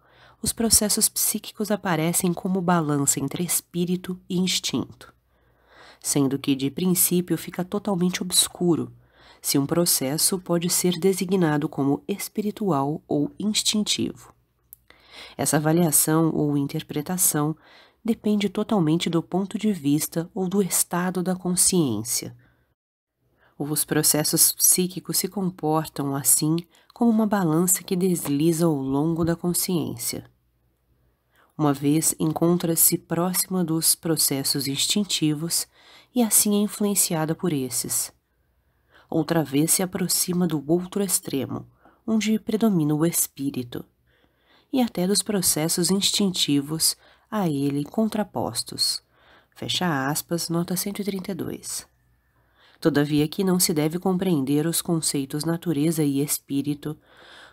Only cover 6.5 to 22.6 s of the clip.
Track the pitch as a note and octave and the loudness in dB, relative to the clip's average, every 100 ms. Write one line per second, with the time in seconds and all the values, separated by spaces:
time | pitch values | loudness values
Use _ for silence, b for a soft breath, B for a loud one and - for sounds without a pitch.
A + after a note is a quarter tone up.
6.5 | C3 C#3 E3 F#3 F3 - F3+ F3 D#3+ - | 0 -2 0 0 2 2 2 0 -4 -4
7.5 | - F3+ G3+ G#3+ F#3 F3+ - F#3 - - | -8 -6 -4 -2 0 0 -2 -2 0 0
8.5 | - F3 D3 B2 b b b b b - | 0 2 2 -2 b b b b b -2
9.5 | C#3+ C#3 E3 F3 - C3 D#3 - F#3 F3+ | 0 2 2 2 2 0 0 0 -2 -2
10.5 | E3+ F3 - F3+ F3 F#3+ F#3 F#3 F#3+ D#3+ | 0 0 2 0 2 2 2 0 2 4
11.5 | D3 D#3 - C#3 C#3+ - G3+ - - G#3 | 2 0 0 0 0 -2 -8 -6 -4 -4
12.5 | - G3+ C#3 C#3+ D#3+ - D3 C#3+ - G#3 | -2 0 0 0 -4 -2 -2 -2 -4 -4
13.5 | G#3+ - G#3+ G3+ - - - - _ _ | -2 0 0 0 -2 -4 -6 -20 _ _
14.5 | _ _ - _ B B B B - C#3 | _ _ -20 _ B B B B -4 0
15.5 | D3+ D#3 E3+ E3 - D#3 D#3+ D#3+ D3+ D3 | 2 4 4 4 2 4 4 4 2 0
16.5 | C#3+ C#3 D#3 - D3 D3 F3+ - D3+ D3 | 0 -2 -6 -6 -6 -4 0 0 2 0
17.5 | D#3+ b b b b A3 A3+ G#3 G#3 G3+ | -4 b b b b -4 -2 0 0 0
18.5 | G#3 G#3 G#3 D3+ E3+ F3+ E3 - F3+ F#3+ | -2 0 2 4 2 2 -2 0 -4 -2
19.5 | G3+ G#3+ F3+ C#3 D3+ - E3 F3 F#3 F#3 | -2 -2 0 2 0 0 -6 -6 -4 0
20.5 | G3 F#3 - - F3 F#3 F3+ F3+ F#3 F3+ | 0 2 0 -2 -2 -2 -2 -4 -2 -2
21.5 | F3+ - F3+ C#3 G#2+ A#2 - A#2+ - b | 2 4 4 2 0 -4 -6 -6 -14 b
22.5 | b | b